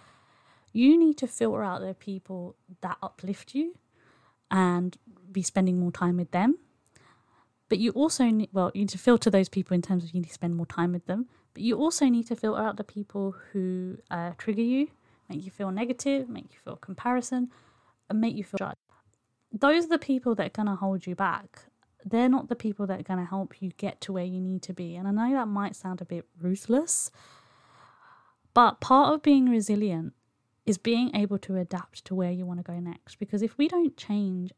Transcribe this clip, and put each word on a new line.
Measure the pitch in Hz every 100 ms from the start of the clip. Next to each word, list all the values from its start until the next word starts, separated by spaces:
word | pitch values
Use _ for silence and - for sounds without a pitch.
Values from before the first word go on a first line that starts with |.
| - _ _ _ _ _ _
you | 220 254 330
need | 330 294
to | 247
filter | - 226 208
out | 202 180
the | 190
people | 190 - 190 - 185 175 - _ 180
that | 180 170
uplift | 196 - 185 196 -
you | 269 330 359 _ _ _ _ _ _ _
and | 190 180 175 180 - _ - 180
be | 190
spending | 180 - 185 180
more | 175
time | - 175 175
with | 175
them. | 180 220 330 _ _ _ _ _ _ _ _ _ _ _
But | 185
you | 233
also | 220 302 - 240
need, | 220 208
well, | 190 180
you | -
need | 202
to | 190
filter | - 233 -
those | 190 190
people | - 185 180
in |
terms | 170 185
of | 170
you | 175
need | 165
to |
spend | - 175 170
more | 170
time | - 175
with | 175 -
them. | 190 247 _ _
But | -
you | 220 233
also | 302 330 277
need | 233 226
to | 233
filter | 220 214
out | 214 208
the |
people | 202 208 202 202 196 190 -
who, | 202 185 185 185 - -
uh, | 175 175 165
trigger | - 208
you, | 233 262 302 - _ _ _
make | 185
you | 190
feel | - 196
negative, | 190 240 240 277 277 254
make | 220 -
you | _
feel | - -
comparison, | - 185 240 247 247 254 247 - _ _ _ _ _
and | 214
make | 226 220
you |
feel | 196 -
judged. | - - _ _ _ _ _ _ _
Those | 208 277 320 339
are |
the | 330
people | - 262 247 220
that | 185
are |
gonna | - 208 196
hold | 196 190 -
you | 180
back. | 196 - 196 - - _ _ _ 196
They're | 233 247
not | 262 -
the | 240
people | 220 202 202
that | 185
are |
gonna | - 185 175
help | 196 190 -
you | 190 -
get | 202 -
to | -
where | 185
you | 180 185
need | 185 185
to | -
be. | 180 175 175
And | 196
I |
know | 208 233 269
that | 220
might | 202 202 196
sound | 185 180
a | 175
bit | 170 - 175
ruthless, | 175 190 - 247 339 - - - - - _ _ _ _ - _ - - _ _ _
but | - 233 -
part | - 262 277
of | 302
being | 302 277 254
resilient | 233 202 208 208 165 160 - _ _ _ _ -
is | 185
being | - 233 247 202
able | 202 196
to | - 190
adapt | 180 180 - - -
to | 185
where | 180
you | 180 180
wanna | 175
go | 175 175
next. | 175 170 _ -
Because | 202 208
if | 220 -
we | 302
don't | 359 330 -
change | - 208 196 185 180